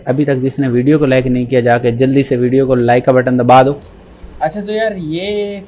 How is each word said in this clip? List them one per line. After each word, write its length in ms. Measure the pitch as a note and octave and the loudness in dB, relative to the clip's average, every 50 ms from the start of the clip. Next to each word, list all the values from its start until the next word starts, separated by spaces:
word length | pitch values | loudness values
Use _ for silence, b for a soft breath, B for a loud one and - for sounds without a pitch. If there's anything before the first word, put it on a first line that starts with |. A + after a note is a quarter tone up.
| - | -6
अभी 180 | - B2+ C#3 D3+ | -4 -2 -2 0
तक 100 | C#3+ C#3 | 0 0
जिसने 340 | C3 B2+ C3+ C3+ - C#3+ C3 | -2 -2 -4 -2 -2 -2 0
video 300 | A#2+ B2 B2+ C#3 D3+ D3+ | 0 0 2 2 2 2
को 80 | D3 | 2
like 200 | C3+ C3 C3 C3 | 2 2 0 0
नहीं 200 | C3 B2+ B2+ B2 | 0 -2 -2 -2
किया, 140 | A#2+ C3 B2+ | 0 0 0
जाके 320 | A#2 A#2+ A#2 A#2+ A#2 B2 A#2 | 2 2 2 2 0 -2 0
जल्दी 300 | A#2 C3 C3 C3+ C#3 C3+ | 0 0 2 2 0 0
से 140 | - C#3 | 0 -2
video 300 | B2 B2 B2 B2+ C3+ C3+ | -2 0 0 2 0 2
को 80 | B2+ C3 | 2 0
like 300 | B2 A#2+ A#2 A#2+ B2 B2+ | 0 2 2 2 2 2
का 80 | - C3 | 2 2
button 260 | B2+ B2 B2+ B2+ B2 | 2 2 0 0 0
दबा 240 | A#2+ A#2+ B2+ C3 C3 | 4 6 6 6 6
दो। 160 | C3+ C#3+ C#3 - - - - - - - - - - - - D3 | 4 0 -4 -10 -18 -20 -20 -20 -20 -20 -20 -20 -20 -10 -6 -6
अच्छा, 180 | D#3 - G#3 | -6 -6 -6
तो 120 | G3 G3+ G#3+ | -8 -6 -4
यार 240 | G#3+ A3 A3 G#3 | -4 -4 -4 -4
ये 640 | F#3+ E3+ D3+ D#3 E3+ F#3 G3+ G#3 G#3 G#3 G3+ G3+ G3 F#3 | -6 -8 -8 -6 -6 -6 -6 -4 -4 -6 -6 -8 -12 -16